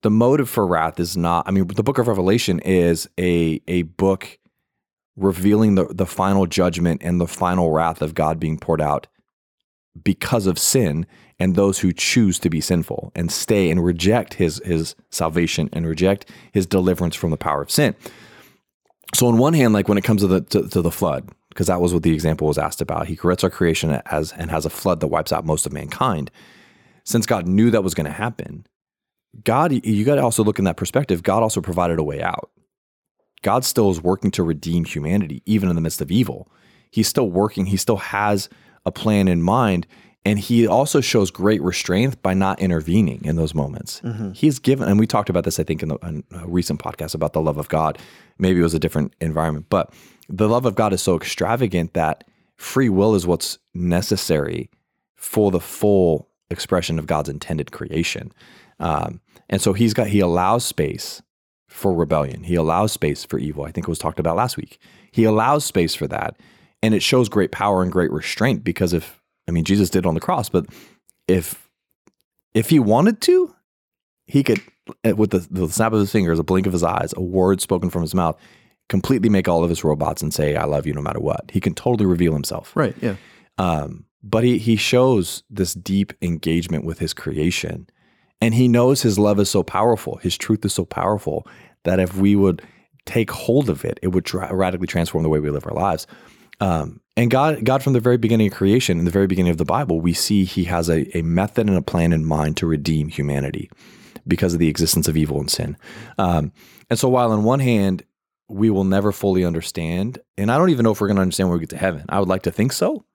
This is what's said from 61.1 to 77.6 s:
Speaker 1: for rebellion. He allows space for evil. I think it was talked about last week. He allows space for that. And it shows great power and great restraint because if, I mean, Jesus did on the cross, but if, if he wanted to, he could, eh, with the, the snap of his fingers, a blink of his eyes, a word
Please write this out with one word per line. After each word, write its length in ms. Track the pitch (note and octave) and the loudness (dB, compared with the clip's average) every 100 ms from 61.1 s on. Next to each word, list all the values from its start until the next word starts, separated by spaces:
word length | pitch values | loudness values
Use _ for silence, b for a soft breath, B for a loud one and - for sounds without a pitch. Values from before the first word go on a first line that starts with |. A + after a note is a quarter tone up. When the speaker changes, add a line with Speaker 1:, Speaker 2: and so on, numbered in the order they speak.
| - _ _ _ _ _ | -16 _ _ _ _ _
Speaker 1:
for 280 | - G2 | -6 -2
rebellion. 500 | F2 D#2+ D#2 C#2 - | 0 0 0 -2 -6
He 100 | E2 | -4
allows 380 | F2 D#2+ E2+ G#2+ | 0 2 2 0
space 320 | - D#2 C#2+ | 0 -2 -4
for 140 | - - | -6 -6
evil. 260 | D2 D2 | -6 -8
I 60 | D2 | -8
think 160 | E2+ E2+ | -8 -6
it 40 | |
was 80 | E2+ | -4
talked 220 | D#2+ - | -6 -2
about 160 | E2 E2+ | -2 0
last 200 | B2 - | -2 -4
week. 220 | - - b b b | -12 -16 b b b
He 140 | - | 2
allows 400 | A2 G#2+ A#2 D3 | 4 4 2 0
space 300 | C#3+ - E2+ | 0 0 0
for 120 | - C#2+ | -2 -6
that. 280 | - - - b b b b | -6 -8 -10 b b b b
And 120 | A2 | 0
it 80 | G#2+ | 2
shows 260 | - C3 A2+ | 2 2 2
great 220 | G#2+ F#2 | 2 0
power 320 | - G2+ F#2+ | 0 0 2
and 80 | F2+ | 2
great 220 | F#2 E2+ | 2 0
restraint 520 | D2+ - - A#2 G#2+ | -2 -6 -2 0 0
because 280 | - E2+ F2+ | -2 -2 0
if, 280 | E2+ - - _ _ - | 0 -4 -20 _ _ -4
I 20 | |
mean, 140 | E2+ | -2
Jesus 260 | D#2+ G2+ F#2+ | 2 2 4
did 160 | F#2+ F2+ | 2 0
on 80 | |
the 60 | E2 | -2
cross, 280 | - F3 A2 | -2 -4 0
but 180 | - - B B B B _ - | -2 -2 B B B B _ 0
if, 420 | F#2 - - _ _ _ _ _ _ _ _ _ | 0 0 -12 _ _ _ _ _ _ _ _ _
if 160 | A2 A2 | -4 2
he 80 | D#3+ | 4
wanted 420 | A2 A2+ F#3+ A3 | 4 4 4 2
to, 320 | - F#4 F#4 _ _ _ _ _ _ _ _ | 2 2 2 _ _ _ _ _ _ _ _
he 160 | C#3 | 0
could, 180 | C3+ G#2 - _ _ - | 2 0 -2 _ _ -4
eh, 80 | A2+ | -2
with 180 | G2+ G#2+ | 2 2
the, 160 | F#2+ F2 | 0 -2
the 180 | F#2 E2+ | -4 -4
snap 240 | - A2+ | 0 0
of 80 | A2 | 2
his 120 | G2+ | 2
fingers, 260 | A2+ F2+ E2 | 0 0 0
a 60 | |
blink 220 | D#2+ F#2+ F#2+ | 0 0 0
of 60 | |
his 120 | F2+ | 0
eyes, 300 | E2 F#2 - - | 0 -2 -4 -6
a 60 | |
word 380 | F#2 F#2 F#2 F#2+ | -2 2 4 2